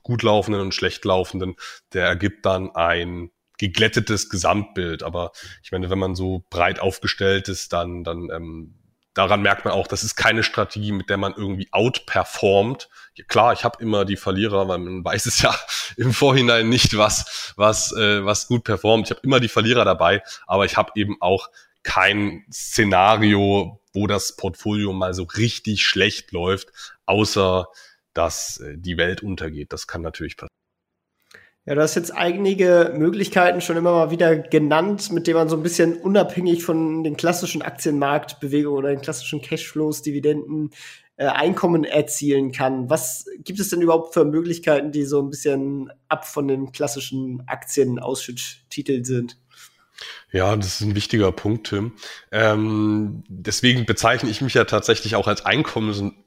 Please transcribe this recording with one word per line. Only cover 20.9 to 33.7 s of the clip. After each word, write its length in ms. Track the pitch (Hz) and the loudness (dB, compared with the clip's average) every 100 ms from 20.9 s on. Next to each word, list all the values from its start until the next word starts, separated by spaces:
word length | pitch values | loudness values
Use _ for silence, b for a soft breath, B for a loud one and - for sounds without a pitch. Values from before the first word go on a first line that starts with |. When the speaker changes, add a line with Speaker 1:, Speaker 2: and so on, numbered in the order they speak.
| - | -2
Speaker 1:
eben 200 | 104 101 | -4 -2
auch 260 | 87 95 - b b b - | 0 0 -2 b b b -4
kein 560 | - 95 104 101 170 - | 2 4 2 -2 -6 -14
Szenario, 1300 | - - - 104 92 98 110 107 101 101 101 90 - _ | -14 -4 0 4 6 6 6 6 4 4 2 0 -8 _
wo 140 | 98 101 | -4 -2
das 280 | 101 - - | -2 -4 -6
Portfolio 540 | 95 87 107 104 101 | -8 -6 -4 -2 -2
mal 220 | 95 92 | -2 -4
so 80 | 90 | -4
richtig 640 | 87 - 117 - - 101 - | -6 -2 -2 -2 -4 -2 0
schlecht 460 | 98 101 - - | 2 2 0 -6
läuft, 380 | 90 90 98 - B B B - | -4 -2 -2 -4 B B B 0
außer 640 | 98 104 107 95 92 90 b b b _ - | 2 2 2 2 2 -2 b b b _ -2
dass, 420 | 85 - - - | -2 -2 -8 -12
äh, 160 | 71 73 | -14 -10
die 220 | 87 85 | -6 -2
Welt 240 | 85 92 | -2 -2
untergeht. 500 | 104 90 80 76 71 | -6 -8 -8 -10 -12
Das 140 | 78 - | -14 -12
kann 160 | 85 | -10
natürlich 340 | 82 - 76 - | -8 -8 -12 -12
passieren. 140 | - - _ _ _ _ _ _ b b b b - | -18 -20 _ _ _ _ _ _ b b b b -4
Speaker 2:
Ja, 80 | 143 | 2
du 60 | |
hast 120 | 151 | 2
jetzt 160 | 175 170 | 0 -4
einige 800 | - 175 185 196 190 180 175 165 143 | -2 -2 0 0 4 6 6 6 4
Möglichkeiten 640 | 160 202 196 190 180 180 | 0 2 0 4 4 4
schon 160 | 175 | -2